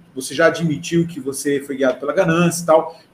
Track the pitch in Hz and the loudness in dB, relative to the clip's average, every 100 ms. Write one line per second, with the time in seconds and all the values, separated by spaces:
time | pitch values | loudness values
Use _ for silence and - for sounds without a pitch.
0 | - 131 131 139 165 160 165 143 - 170 | -18 -12 -6 2 2 2 -2 -2 -2 0
1 | 165 139 131 135 147 139 139 135 131 127 | 0 -4 -8 -6 -2 -2 -4 0 0 0
2 | 143 151 180 165 170 - - 160 160 - | -2 0 2 2 2 0 4 4 2 -10
3 | _ | _